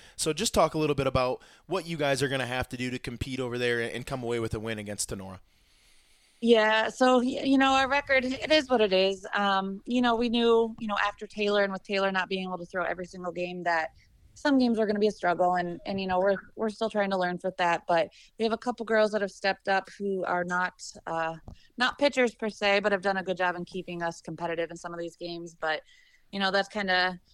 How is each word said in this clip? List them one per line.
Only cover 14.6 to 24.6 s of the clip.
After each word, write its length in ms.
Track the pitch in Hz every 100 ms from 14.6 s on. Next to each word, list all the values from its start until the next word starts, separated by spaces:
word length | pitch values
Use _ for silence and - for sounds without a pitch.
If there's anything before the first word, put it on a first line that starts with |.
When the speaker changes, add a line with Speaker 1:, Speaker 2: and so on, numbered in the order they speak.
| 247 220
Speaker 2:
are 80 | 214
gonna 140 | 214
be 80 | 208
a 40 |
struggle, 440 | 196 175 170 180 180
and, 240 | 175 170 -
and, 120 | 196
you 60 | 190
know, 140 | 185
we're, 180 | 196 190 - -
we're 140 | 220
still 220 | 202 220
trying 180 | 214 196
to 80 | 190
learn 220 | 180 180
with 140 | 190 -
that, 240 | 175 170 -
but 220 | 170 156 - - -
we 80 | 220
have 80 |
a 40 | 226
couple 280 | 247 226 220
girls 240 | 220 214
that 100 | 208
have 100 | 196
stepped 360 | - 196 190 -
up 220 | 196 190 -
who 260 | 202 190 180
are 180 | 180
not, 300 | 175 180 180 - - - -
uh, 260 | 165 165 165 - - _ -
not 180 | 247 -
pitchers 380 | 285 262 247 -
per 140 | 220
se, 320 | - 202 202
but 100 | 202
have 100 | 196
done 160 | 190 190
a 60 |
good 140 | 180 180
job 180 | 180 175
in 100 | 175
keeping 380 | 190 175 175
us 180 | 170 165
competitive 480 | - 165 170 165